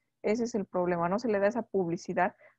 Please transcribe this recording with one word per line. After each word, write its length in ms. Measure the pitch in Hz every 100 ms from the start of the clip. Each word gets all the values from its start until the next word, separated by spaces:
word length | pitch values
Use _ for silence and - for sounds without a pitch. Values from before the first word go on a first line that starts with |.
| _ _
ese 220 | - 220
es 100 | 233
el 120 | 226 190
problema, 420 | 180 175 175 170
no 100 | 196
se 100 | 247
le 100 | 202
da 80 | 196
esa 160 | 240
publicidad 720 | 233 196 175 170 - 180 180 - -